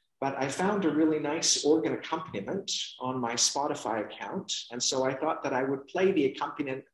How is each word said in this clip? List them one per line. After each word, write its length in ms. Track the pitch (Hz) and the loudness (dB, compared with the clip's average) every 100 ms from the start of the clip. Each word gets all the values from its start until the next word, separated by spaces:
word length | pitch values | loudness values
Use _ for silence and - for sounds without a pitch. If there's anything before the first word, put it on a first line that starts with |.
| _ - | _ -4
but 160 | 135 139 | -4 -2
I 120 | 139 | -2
found 360 | - 190 208 | 0 2 2
a 100 | 165 | 2
really 260 | 147 156 151 | 4 4 4
nice 440 | 143 160 - - | 0 0 2 4
organ 300 | 143 160 135 | 6 4 4
accompaniment 760 | 120 - 160 - 104 98 190 - - - - | -2 -4 -6 -4 -8 -4 -6 -4 -6 -6 -6
on 180 | 127 131 | -4 -2
my 160 | 120 | -2
Spotify 680 | 120 - 143 143 139 117 110 | 2 2 2 -2 -2 -2 -2
account. 480 | 104 - 104 180 - - - | -4 -8 -8 -6 -6 -8 -8
And 100 | 120 | -4
so 220 | - 131 | 0 2
I 100 | 131 | 0
thought 280 | 135 151 160 | 0 -2 -2
that 100 | 139 | 0
I 100 | 127 | 0
would 220 | 135 139 - | 0 -2 -2
play 260 | 175 190 | 2 4
the 140 | 170 135 | 4 2
accompaniment, 580 | - 143 - 139 135 - | 0 -6 -4 -4 -6 -8